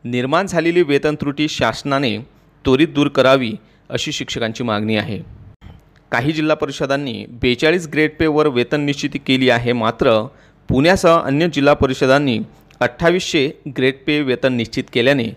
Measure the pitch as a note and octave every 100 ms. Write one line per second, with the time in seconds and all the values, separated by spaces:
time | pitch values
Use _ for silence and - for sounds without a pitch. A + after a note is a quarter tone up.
0 | B2 B2 B2 D#3+ G3 E3+ E3 F3 D#3+ C#3+
1 | D3+ D3 C#3+ C#3 D3+ - A#2+ A2 C#3+ C#3
2 | C3+ G#2 C3 _ _ _ - C3 D#3+ C#3
3 | C#3+ C#3 B2+ C3+ A#2 G#2 _ _ _ B2+
4 | - D3 C#3 C3+ A2+ A2 A#2+ G#2 G#2+ G#2+
5 | G#2 F#2+ - - - _ - - _ _
6 | _ A#2+ C#3 D#3 D#3 D#3 C#3+ C3+ C#3+ C#3
7 | C#3+ G#2 G2+ A#2+ B2 B2 D#3 F3 D#3+ C#3+
8 | D3+ D3+ D#3+ D3+ D3+ B2 A#2+ D3 C#3+ C#3
9 | D3 A2+ - C3 B2+ A#2 A#2+ A#2+ A2+ A2+
10 | C#3 A2 A#2+ - - _ - B2 D#3 F#3
11 | F3 E3 C3+ C#3 E3+ D3 C#3+ D3 C#3 B2+
12 | C3+ C#3 C#3+ A2 A2 - _ _ B2 -
13 | E3+ F3+ - E3+ C3+ - D3+ B2+ C3 C3+
14 | - D3 C#3 A#2+ C3+ B2 A2 - B2+ B2+
15 | A#2+ C#3+ A#2